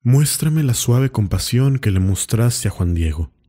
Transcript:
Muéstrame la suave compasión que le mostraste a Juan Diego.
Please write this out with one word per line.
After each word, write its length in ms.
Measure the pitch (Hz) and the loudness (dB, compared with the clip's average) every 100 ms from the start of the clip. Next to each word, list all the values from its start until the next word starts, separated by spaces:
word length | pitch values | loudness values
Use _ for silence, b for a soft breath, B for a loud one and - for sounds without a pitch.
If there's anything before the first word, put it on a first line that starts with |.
Muéstrame 600 | 123 135 151 - 156 156 | 2 2 2 0 0 0
la 100 | 147 | 0
suave 380 | 117 - 120 135 | 0 0 2 2
compasión 680 | - 101 92 - 120 139 135 | 0 -2 -2 -2 0 2 0
que 120 | - | 0
le 100 | 95 | 0
mostraste 680 | 95 95 - 110 120 120 104 | 0 0 -2 0 0 0 -6
a 20 | |
Juan 240 | - 87 | -2 -2
Diego. 400 | 85 82 78 80 _ | 0 -2 -2 -8 _